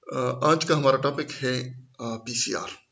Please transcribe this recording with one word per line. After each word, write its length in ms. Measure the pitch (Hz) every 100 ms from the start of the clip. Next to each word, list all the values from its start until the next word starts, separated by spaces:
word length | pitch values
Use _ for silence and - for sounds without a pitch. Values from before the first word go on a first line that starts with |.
| -
अ, 260 | 131 123 127
आज 200 | 151 160
का 120 | 160 151
हमारा 220 | 139 135
topic 340 | 143 139 147
है, 520 | - 131 127 127 -
अ, 180 | - _
पीसीआर। 680 | 117 113 113 113 - 82 95 - _